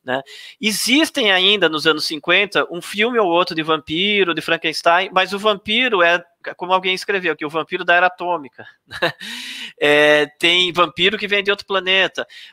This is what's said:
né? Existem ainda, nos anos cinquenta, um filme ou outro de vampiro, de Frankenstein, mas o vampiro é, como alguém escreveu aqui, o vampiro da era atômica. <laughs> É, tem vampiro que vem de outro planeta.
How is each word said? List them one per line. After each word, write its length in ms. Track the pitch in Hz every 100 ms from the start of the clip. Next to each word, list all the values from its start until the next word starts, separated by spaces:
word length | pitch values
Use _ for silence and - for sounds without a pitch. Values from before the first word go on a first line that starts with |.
| 131
né? 160 | 131 - - - -
Existem 720 | 208 196 - 277 320 285 220
ainda, 360 | 185 190 208 165
nos 180 | 156 156
anos 200 | 151 -
cinquenta, 600 | 156 - 180 202 170 135
um 100 | 175
filme 380 | - 202 226 240
ou 80 | 190
outro 260 | 170 175
de 80 | 160
vampiro, 720 | 156 160 - 156 202 208 175
de 80 | 160
Frankenstein, 680 | 160 165 165 151 170 170 190
mas 220 | 190 185
o 60 | 196
vampiro 640 | 214 202 - 220 254 196
é, 220 | 170 175 - _ - -
como 160 | 180
alguém 220 | 185 185
escreveu 400 | 185 - 202 180
aqui, 120 | 151 151
o 40 |
vampiro 340 | 160 147 180
da 120 | 175 175
era 120 | 180
atômica. 580 | - 175 170 135 - 107 _ _
<laughs> 720 | - 170 - 208 240 - - - -
É, 440 | 147 147 151 151 147 -
tem 360 | 170 180 180
vampiro 440 | 165 170 - 185 214
que 100 | 202
vem 140 | 202
de 80 | 196
outro 160 | 202 -
planeta. 640 | 196 185 190 180 - 120 - -